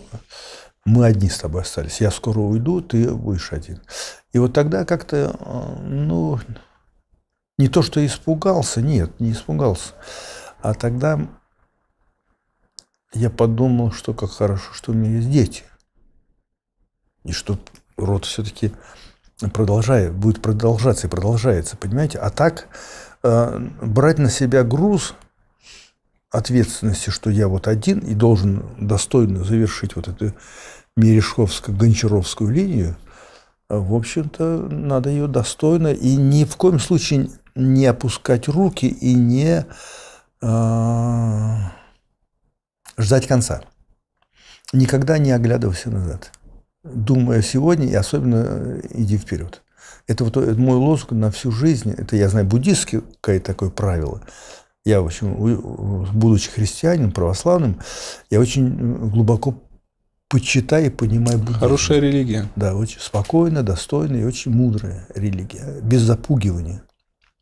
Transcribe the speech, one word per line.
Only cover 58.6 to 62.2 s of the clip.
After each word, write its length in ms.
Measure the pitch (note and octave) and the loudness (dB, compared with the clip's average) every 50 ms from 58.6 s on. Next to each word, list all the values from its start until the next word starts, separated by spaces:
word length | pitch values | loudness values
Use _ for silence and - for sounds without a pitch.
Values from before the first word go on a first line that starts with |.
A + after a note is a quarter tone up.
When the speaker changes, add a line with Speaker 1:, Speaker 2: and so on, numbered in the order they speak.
| C3 | 0
Speaker 1:
э, 400 | B2+ B2+ - - A#2 B2 - A2+ A2 | 0 0 -2 -2 -4 -4 -2 -2 0
глубоко 460 | G2+ A2+ A2+ G#2+ A#2 A2 - C#3 A#2 - - _ - _ _ _ _ _ _ _ _ _ _ _ | 2 2 4 4 2 0 0 -4 -6 -6 -12 _ -20 _ _ _ _ _ _ _ _ _ _ _
почитаю 580 | - B2+ - - - C3 A#2+ - D3+ D#3 D#3+ | -2 -2 0 0 0 0 2 2 2 2 2
и 40 | C3+ | 0
понимаю 480 | - - A#2+ G#2+ G#2 A#2 A#2 A#2+ A#2+ A2+ | 0 -2 -2 0 2 2 2 2 2 0
буддизм. 200 | A2 A#2 A#2+ A2 | 0 -2 -2 0
Speaker 2:
Хорошая 400 | B2 B2 C3+ - - - D#3 D3 | 2 2 2 2 2 2 2 4
религия. 500 | C#3+ C#3+ C#3 C#3 | 4 4 2 2